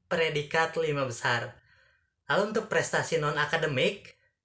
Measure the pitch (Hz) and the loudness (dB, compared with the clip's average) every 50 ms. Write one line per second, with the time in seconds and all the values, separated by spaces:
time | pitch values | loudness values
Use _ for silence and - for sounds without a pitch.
0 | _ _ 175 165 160 156 151 147 147 - - 165 165 160 - 170 160 156 143 143 | _ _ 0 0 0 2 0 -2 -2 0 2 2 2 2 0 -2 0 0 0 0
1 | 135 123 117 - - 131 120 117 - 113 - - _ _ _ _ _ _ _ _ | -2 -2 -4 -2 0 0 0 0 -2 -6 -12 -18 _ _ _ _ _ _ _ _
2 | _ _ _ _ _ - 143 180 208 214 220 233 - - - 123 117 - - 156 | _ _ _ _ _ 0 2 2 2 2 0 -2 -2 0 0 0 0 2 0 -2
3 | 135 - 165 160 151 147 151 147 147 147 - 160 156 156 139 127 160 196 202 - | 0 0 -2 0 0 0 0 0 0 0 0 0 0 0 2 2 2 0 0 -4
4 | - - - _ _ _ _ _ _ | -12 -20 -20 _ _ _ _ _ _